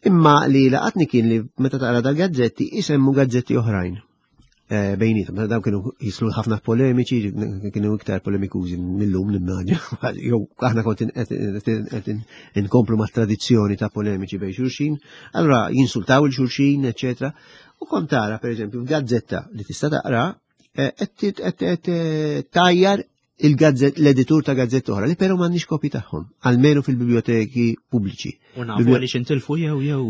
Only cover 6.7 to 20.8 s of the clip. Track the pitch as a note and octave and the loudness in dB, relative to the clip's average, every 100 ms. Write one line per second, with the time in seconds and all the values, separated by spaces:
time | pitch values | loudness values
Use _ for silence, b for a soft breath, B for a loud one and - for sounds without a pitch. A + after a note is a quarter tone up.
6.7 | A#2 C3+ B2+ B2 A#2+ G#2 G#2 G#2+ G2 G#2 | 0 2 2 0 -2 -2 -6 -6 -6 -6
7.7 | G#2 G#2 G#2+ - F#2+ - G2+ F#2+ F#2 F2+ | -4 -2 -2 -2 -4 -2 -4 -4 -6 -6
8.7 | F2 F2+ G2 G#2 F#2 G2 G2+ F2+ F#2 F#2 | -6 -6 -2 -2 0 0 -2 -2 -4 -2
9.7 | E3+ - - B2+ F#2+ A#2+ A#2 G2+ _ B2 | -2 -4 -8 -6 -6 -2 -2 -2 _ 0
10.7 | A2+ A2 G#2+ A2+ - A2+ - G#2+ G2+ A2 | 0 -2 -2 -4 -4 -6 -6 -6 -6 -4
11.7 | A2 G#2+ A2 - G#2+ A2 B B - G2 | -4 -4 -8 -6 -8 -10 B B -4 2
12.7 | B2 A2+ A2 G#2 - A2 G#2+ - A#2 G#2 | 2 2 0 0 0 0 -2 2 2 2
13.7 | G2 G#2 - G#2 G2 F#2+ G2 G2 F#2+ B2+ | 0 -4 -4 -4 -4 -6 -8 -8 -4 -6
14.7 | - D3 D3 B B B - E3 B2+ G2+ | -4 -4 -4 B B B 0 2 2 2
15.7 | B2+ B2+ A#2 F#2 C3+ D3 B2+ B2+ - C#3 | 2 2 0 2 4 4 0 -4 0 2
16.7 | C#3+ C3+ A2 C3 A#2+ C3 b b b b | 2 -2 -4 -6 -4 -6 b b b b
17.7 | _ - - D#3 C3+ G#2+ A2 B2 A2+ G#2 | _ -6 -4 0 -2 -2 -4 -6 -6 -6
18.7 | A#2+ B2+ D3+ B2+ A#2+ - F#2+ - - G#2 | -8 -4 -2 0 -2 -2 -8 -8 -14 -12
19.7 | - D3 D3 - A#2+ D#3 - _ _ _ | -6 -2 -2 -2 0 -2 -6 _ _ _
20.7 | - | -4